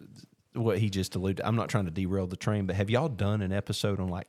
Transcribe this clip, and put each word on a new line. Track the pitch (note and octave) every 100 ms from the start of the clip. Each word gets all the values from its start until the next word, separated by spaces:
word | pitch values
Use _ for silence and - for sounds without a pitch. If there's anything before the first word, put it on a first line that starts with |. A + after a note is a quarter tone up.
| - - - _ _
what | B2 A2+ F#2+
he | G#2+
just | F#2+ F#2 F#2
alluded | F#2+ F#2
to, | G#2
I'm | A2+
not | -
trying | G#2+ F2+
to |
derail | E2+ F#2 G2 F2+
the | F#2
train, | G#2 G#2 F#2
but | F#2+
have | G2+
y'all | A#2+ D#3+
done | G#2 G2+ G#2
an | F#2+
episode | G2 - G2 G#2 G2
on, | F#2
like, | F2+